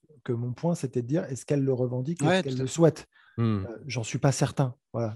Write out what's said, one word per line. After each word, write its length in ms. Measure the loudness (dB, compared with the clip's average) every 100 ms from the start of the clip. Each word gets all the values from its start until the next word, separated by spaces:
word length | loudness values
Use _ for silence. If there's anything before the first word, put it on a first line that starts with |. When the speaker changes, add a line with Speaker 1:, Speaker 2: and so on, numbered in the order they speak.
| _ -12
Speaker 1:
que 80 | -6
mon 200 | -4 -4
point, 220 | -2 -2 -2
c'était 260 | -2 -4
de 60 | -2
dire, 160 | -2 -2
est-ce 200 | -8 -2
qu'elle 180 | 0
le 100 | 2
revendique, 480 | 0 0 -2 -4 0
Speaker 2:
Ouais, 140 | 2 2
Speaker 1:
est-ce 80 |
qu'elle 100 | 2 -2
Speaker 2:
tout 40 |
à 40 |
Speaker 1:
le 40 | -2
Speaker 2:
fait. 60 |
Speaker 1:
souhaite ? 340 | 6 6 4 -8 _ _ 0
Speaker 3:
Hmm. 260 | 2 2 -2
Speaker 1:
Euh, 120 | -8 -8
j'en 160 | -6
suis 160 | -4 2
pas 140 | 2
certain, 420 | 2 0 0 -2 -2 _
voilà, 240 | -4 -4